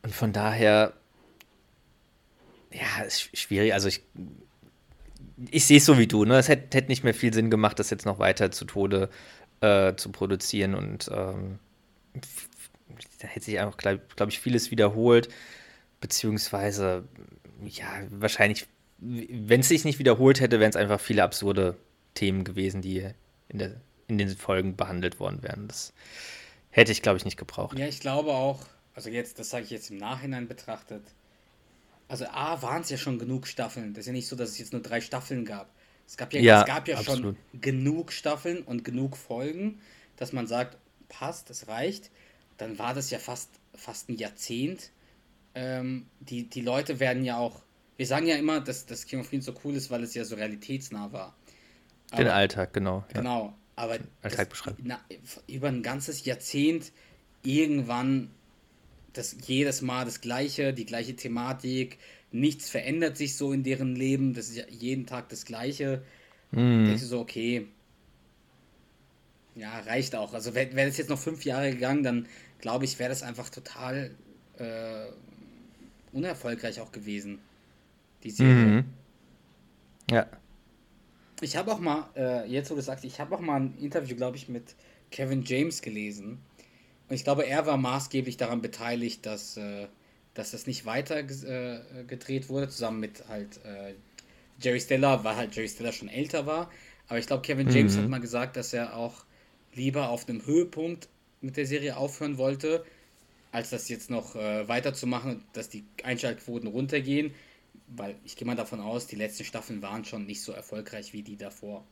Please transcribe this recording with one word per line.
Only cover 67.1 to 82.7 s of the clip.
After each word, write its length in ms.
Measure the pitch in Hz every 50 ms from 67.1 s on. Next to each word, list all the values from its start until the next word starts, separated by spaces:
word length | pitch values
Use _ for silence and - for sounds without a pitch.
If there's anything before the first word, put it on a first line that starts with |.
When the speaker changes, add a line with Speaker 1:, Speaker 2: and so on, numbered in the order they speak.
| 120 120
Speaker 2:
„Okay, 480 | 117 - - 113 113 117 120 120 104 104 _ _ _ _ _ _ _ _ _ _ _ _ _ _ _ _ _ _ _ _ _ _ _ _ _ _ _ _ _ _ _ _ _ _ _ _ _
ja, 240 | 117 110 107 113 117
reicht 340 | 101 113 117 131 135 - -
auch.“ 200 | 110 107 104 -
Also 200 | 113 107 123 110
wär, 200 | 123 135 127 131
wär 120 | 135 135
das 100 | 143 139
jetzt 140 | 160 151 -
noch 80 | 147 135
fünf 260 | - 170 160 - -
Jahre 260 | 143 127 131 143 139
gegangen, 300 | 131 120 127 127 139 147
dann 240 | 139 127 120 120 117 - - - - - - _
glaub 220 | - 113 117 131
ich, 160 | 135 131 - -
wär 100 | 123 123
das 140 | 135 131
einfach 260 | - 120 117 120 120 -
total, 640 | - - - - - - 127 127 131 139 139 123 135 - - - - - _ _ _ -
äh, 480 | 120 113 113 113 113 113 110 107 110 107 104 - - - - - - - - - - - - - - - - _ - -
unerfolgreich 680 | - 135 160 180 131 127 - 120 117 117 - 113 110 117
auch 120 | 113 -
gewesen, 560 | - 110 104 104 104 104 104 101 101 95 - _ _ _ _ _ _ _ _ _ _ _ _ _ _ _ -
die 60 | 107
Serie. 420 | 107 107 131 131 127 120 113 107 104
Speaker 1:
Mhm. 180 | 117 127 131 - - - _ _ _ _ _ - _ _ _ _ _ _ _ _ _ _ _ _ _ - -
Ja. 160 | 117 113 - - - - _ _ - - _ _ _ _ _ _ _ _ _ _ _ _ _ _ _ -
Speaker 2:
Ich 160 | - 139 -
hab 120 | 160 190 208
auch 120 | 214 202
mal, 280 | 175 160 147 156 151 - -
äh, 300 | 139 131 127 127 123 110 107
jetzt 220 | 123 139 139 -